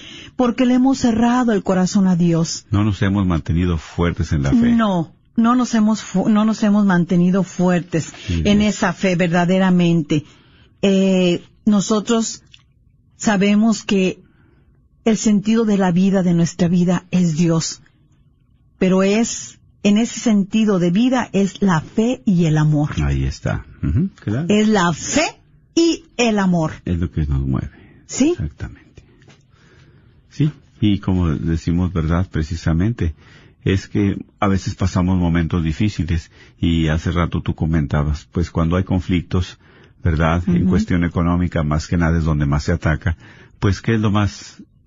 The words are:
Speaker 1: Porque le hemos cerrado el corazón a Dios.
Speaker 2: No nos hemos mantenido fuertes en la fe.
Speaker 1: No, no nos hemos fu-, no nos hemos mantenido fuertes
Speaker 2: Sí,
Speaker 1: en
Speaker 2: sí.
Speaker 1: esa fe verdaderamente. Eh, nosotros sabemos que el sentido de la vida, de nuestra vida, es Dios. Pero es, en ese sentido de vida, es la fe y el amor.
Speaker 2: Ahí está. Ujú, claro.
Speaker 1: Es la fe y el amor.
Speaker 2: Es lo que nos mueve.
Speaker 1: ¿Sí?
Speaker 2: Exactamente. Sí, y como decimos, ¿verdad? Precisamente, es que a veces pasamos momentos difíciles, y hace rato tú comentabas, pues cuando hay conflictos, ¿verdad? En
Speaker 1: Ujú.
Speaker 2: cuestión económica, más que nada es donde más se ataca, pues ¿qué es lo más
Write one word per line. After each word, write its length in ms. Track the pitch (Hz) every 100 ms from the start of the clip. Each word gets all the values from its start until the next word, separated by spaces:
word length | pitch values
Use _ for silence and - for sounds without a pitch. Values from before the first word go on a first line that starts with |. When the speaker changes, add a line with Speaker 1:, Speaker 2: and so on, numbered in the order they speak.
| - - - -
Speaker 1:
Porque 280 | 247 -
le 100 | 247
hemos 240 | 254 262 269
cerrado 540 | 247 220 233 247 240
el 100 | 208
corazón 440 | - 185 185 208 190
a 100 | 175
Dios. 480 | 175 165 165 - -
Speaker 2:
No 120 | 101
nos 180 | 107 98
hemos 240 | 98 101 95
mantenido 500 | 82 - 82 90 82
fuertes 560 | - - 87 82 85
en 100 | 78
la 80 | 69
fe. 220 | 240 233
Speaker 1:
No, 420 | 233 214 180 156 _ _ -
no 180 | 226
nos 200 | 247 240
hemos 280 | 226 214 214
fu-, 280 | - 185 208
no 160 | 208 220
nos 160 | 214
hemos 240 | 214 208 202
mantenido 560 | 175 165 180 180 190
fuertes 680 | 175 - 180 175 175 165 - - -
Speaker 2:
Sí, 160 | 90 165
Speaker 1:
en 140 | 208
Speaker 2:
sí. 40 | 208
Speaker 1:
esa 280 | 202 196
fe 200 | - 196 175
verdaderamente. 1080 | 180 175 175 185 190 180 175 170 147 151 - - _ _ _ -
Eh, 640 | 196 190 190 185 180 175 - _ -
nosotros 760 | 208 - 214 202 226 226 - - - _ _ _ _ _ -
sabemos 680 | - 202 202 208 226 208
que 380 | - 196 185 - - _ _ _ _ _ _ _
el 140 | - 220
sentido 460 | 220 208 202 226 220
de 100 | 202
la 160 | 185
vida, 300 | 175 196 190
de 100 | 180
nuestra 360 | 170 170 - 175
vida, 360 | 175 180 180 -
es 260 | 180 175 151
Dios. 460 | 175 165 - - _ _ _ _ _ _ _ _ _ -
Pero 240 | 185 185
es, 560 | 196 214 233 - - - _ _
en 160 | 208 208
ese 220 | 233 -
sentido 580 | 247 208 190 220 214 190
de 120 | 175
vida, 360 | 180 254 254 -
es 280 | 190 202 -
la 200 | 202 160
fe 420 | - - 226 254
y 200 | - 175 165
el 100 | 156
amor. 340 | 151 151 147 82
Speaker 2:
Ahí 220 | 71 67
está. 420 | 65 - - 50 - -
Ujú, 280 | 71 92 190
claro. 320 | - - 113 170
Speaker 1:
Es 200 | 208 214
la 240 | 214 175
fe 320 | 156 - - 381 - _ - _
y 300 | - 339 311 - -
el 220 | 240 208
amor. 340 | 190 175 156 -
Speaker 2:
Es 140 | - 87
lo 120 | 90
que 160 | - 73
nos 180 | 67
mueve. 260 | 67 65 - - - - -
Speaker 1:
¿Sí? 240 | - 285
Speaker 2:
Exactamente. 720 | 349 - - - - - - _ _ - - _ _ _ - - - _ _ _
Sí, 220 | - 147 - _ -
y 180 | 107 98
como 300 | - 92 85
decimos, 640 | 69 80 82 - 85 90
¿verdad? 360 | 87 78 85 90
Precisamente, 840 | - 76 82 - 82 104 117 82 - - - - _
es 240 | - 95 -
que 280 | 110 101 - - -
a 60 | 101
veces 280 | 98 - 95
pasamos 420 | 95 95 90 92
momentos 440 | 87 85 80 90
difíciles, 640 | 80 78 107 - 82 82 - - - -
y 280 | 87 82 78
hace 220 | 80 92
rato 320 | 82 80 82
tú 120 | -
comentabas, 760 | - 80 80 71 76 76 76 -
pues 180 | 92 85
cuando 240 | 85 82 90
hay 80 |
conflictos, 720 | 92 92 - 90 - 92 87 - _ - - _
¿verdad? 400 | 90 78 82 87 92
En 160 | 175
Speaker 1:
Ujú. 80 | 92
Speaker 2:
cuestión 340 | 92 - 90
económica, 580 | 85 92 85 87 90 87
más 220 | 76 78 -
que 80 | 90
nada 220 | 82 82
es 60 |
donde 220 | 80 76 71
más 180 | 73
se 80 | -
ataca, 440 | 85 82 76 - 82 - - - -
pues 240 | 107 92
¿qué 120 | - 113
es 40 |
lo 100 | 107
más 520 | 104 101 - - - - _